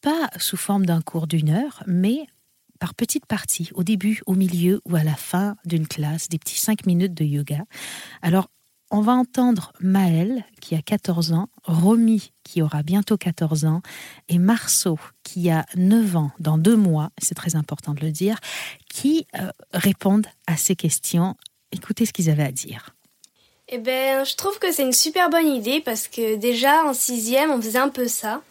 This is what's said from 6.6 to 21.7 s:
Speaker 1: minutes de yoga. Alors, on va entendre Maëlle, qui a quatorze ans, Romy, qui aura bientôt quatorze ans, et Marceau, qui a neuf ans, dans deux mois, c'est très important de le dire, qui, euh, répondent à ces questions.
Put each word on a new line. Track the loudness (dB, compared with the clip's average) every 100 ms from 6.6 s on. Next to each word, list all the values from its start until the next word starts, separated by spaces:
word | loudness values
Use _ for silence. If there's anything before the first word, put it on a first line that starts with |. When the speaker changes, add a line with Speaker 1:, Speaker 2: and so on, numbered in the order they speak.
| -2 0 2
Speaker 1:
minutes | 2 0 0
de | -2
yoga. | 0 -2 -6 -6 -14 -16 -14 -18 -8
Alors, | 0 2 0 _ _ _ _
on | 0
va | 4
entendre | 2 2 2 2 2 -2 _
Maëlle, | 0 4 4 2 2 -2 -8 _
qui | -6
a | -6
quatorze | -2 -4 -2 -2 0
ans, | 0 -2 _ -2
Romy, | 2 4 6 6 4 0 _ -8
qui | -2
aura | 0 0
bientôt | 0 0 2 0
quatorze | 0 -2 -2 0 0
ans, | 0 -4 -18 -20 -20 _
et | 2
Marceau, | 4 2 0 -2 0 -2 -6 _
qui | -12 -2 0
a | 0 0 0
neuf | 4 4 4 2
ans, | 0 -2
dans | 0 2
deux | 4 6
mois, | 4 2 -2 -4
c'est | -6 -4
très | -4 -2
important | -2 -6 -6
de | -4
le | -4
dire, | -2 -2 -2 -6 -12 -12 -14 _
qui, | -4 0 0 -2 -8
euh, | -8 -10 -6
répondent | 0 2 2 2 2 0 _ -4
à | -2
ces | 0 0
questions. | 0 -2 -2 0 0 -4 -14 _ _